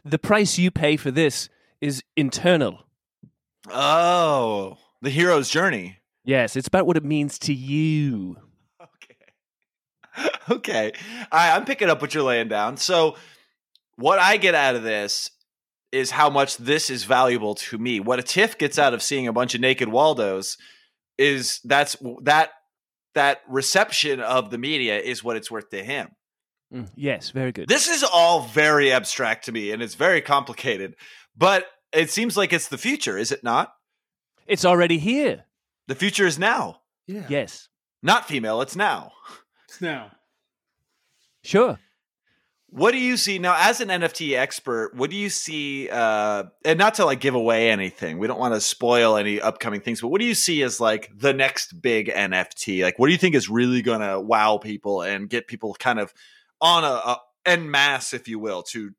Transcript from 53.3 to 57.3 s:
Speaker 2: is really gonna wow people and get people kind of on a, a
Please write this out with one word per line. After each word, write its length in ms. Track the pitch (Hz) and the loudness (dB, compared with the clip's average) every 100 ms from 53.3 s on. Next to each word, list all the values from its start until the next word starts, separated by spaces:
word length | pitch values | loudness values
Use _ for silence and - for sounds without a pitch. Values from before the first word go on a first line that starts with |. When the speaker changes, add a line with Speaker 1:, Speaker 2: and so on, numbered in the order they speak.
Speaker 2:
is 140 | 147 95 | 2 2
really 320 | 113 123 123 | 0 2 2
gonna 400 | 117 113 104 95 | 0 -2 -2 -4
wow 380 | 104 113 107 107 | 0 2 4 2
people 420 | 107 104 104 98 | -2 -8 -4 -2
and 300 | 90 98 101 | -2 -6 -4
get 160 | 120 - | -6 -6
people 280 | 113 110 | -10 -12
kind 240 | 98 127 113 | -6 -2 -2
of 140 | 101 _ _ _ _ - | -4 _ _ _ _ 0
on 240 | 165 170 | 4 4
a, 40 | 151 | 2
a 320 | 123 117 123 - | 0 -2 -4 -6